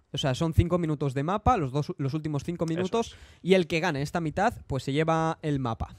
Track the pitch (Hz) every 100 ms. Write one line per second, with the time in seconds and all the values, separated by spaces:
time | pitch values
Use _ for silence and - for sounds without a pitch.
0 | _ 139 139 123 165 - 175 175 156 147
1 | 143 131 156 208 247 233 131 143 147 -
2 | 135 156 151 143 - 175 160 165 185 233
3 | - - - - 165 190 165 165 180 139
4 | 143 175 160 180 226 - - 135 - 143
5 | 160 160 160 - 156 139 123 113 -